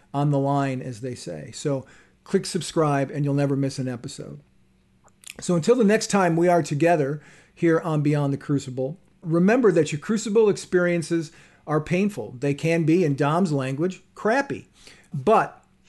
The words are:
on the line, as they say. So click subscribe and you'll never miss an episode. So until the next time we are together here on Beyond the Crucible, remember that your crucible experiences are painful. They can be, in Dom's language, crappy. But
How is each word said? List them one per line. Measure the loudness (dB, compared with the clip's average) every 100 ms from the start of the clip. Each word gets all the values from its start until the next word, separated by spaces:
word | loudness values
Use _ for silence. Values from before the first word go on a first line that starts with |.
| _
on | -2 0
the | 0
line, | 0 0 -2 -4
as | -8 -10
they | -10 -10
say. | -12 -12 -14
So | -8 -4 -4 -6 -20 _ _
click | -4 -2 -2
subscribe | -8 -4 0 0 0 -2
and | -4
you'll | -2
never | 0 0 0
miss | -2 -4
an | -8
episode. | -8 -12 -14 -16 -18 _ _ _ _ _ _ _ _ -20 -10
So | -2 0
until | 4
the | 4
next | 4 2 2
time | 2 2 4
we | 4
are | 2
together | 2 0 2 2 0 -4 -12 -20 _
here | -2 2 2
on | 0 0
Beyond | 0 0 0
the | -4
Crucible, | -2 -4 -4 -6 -6 -8 _ _
remember | -2 2 4 4 4
that | 4 2
your | -2
crucible | -4 -4 0 2 4
experiences | 2 0 0 2 0 -2 -4 -4 -12 -20 _ -4
are | -2
painful. | 0 0 0 -4 -12 -4
They | -4
can | -2 0 0
be, | 2 4
in | 2 2
Dom's | 2 2 0
language, | 0 -2 -2 -4 -6 _
crappy. | -4 0 0 -2 -6 -12 _ -20 -20 _
But | -4 2 4 2 -6 _ _